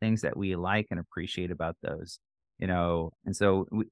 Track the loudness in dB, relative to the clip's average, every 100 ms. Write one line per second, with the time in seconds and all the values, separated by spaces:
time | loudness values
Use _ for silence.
0 | 0 2 0 -2 -2 -2 0 0 0 -6
1 | -6 -8 -6 -4 -4 -4 -4 -4 -6 -8
2 | -10 -16 _ _ _ -6 0 2 2 2
3 | -2 -6 -8 2 4 4 2 -2 -4